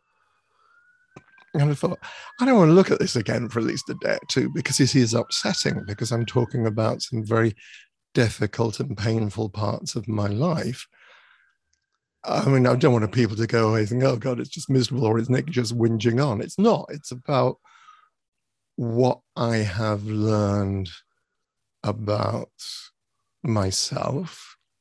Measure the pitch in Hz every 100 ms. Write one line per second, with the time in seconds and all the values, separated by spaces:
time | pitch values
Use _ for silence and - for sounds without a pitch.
0 | _ _ _ _ _ _ _ _ _ _
1 | _ - _ _ _ 156 147 143 - -
2 | - - - - 247 240 156 175 190 -
3 | - 127 107 120 120 120 117 131 - -
4 | - - - 131 127 147 - 131 131 139
5 | 113 117 - - 214 185 - - 101 101
6 | 113 117 113 127 120 123 113 107 110 123
7 | - 117 107 113 113 - - - _ _
8 | _ - 113 - 107 - 117 - 135 95
9 | 110 113 104 113 110 104 104 - - -
10 | 101 104 101 101 170 160 - 123 - _
11 | _ - _ _ _ _ _ _ _ _
12 | _ _ - - 131 135 123 127 151 120
13 | 104 127 110 104 113 117 110 110 104 123
14 | 135 120 135 120 127 - - 131 120 127
15 | 110 113 117 127 139 123 113 117 113 113
16 | 117 117 147 107 - - 226 185 - 147
17 | - 127 - 135 127 - _ _ - _
18 | _ _ _ _ _ _ _ - 120 117
19 | 127 123 _ - 117 113 104 92 110 104
20 | 104 107 107 107 101 101 98 98 92 -
21 | _ _ _ _ _ _ _ _ 104 104
22 | 104 104 107 120 120 - - - - _
23 | _ _ _ _ - 107 95 - - -
24 | - 135 175 - - _ _ _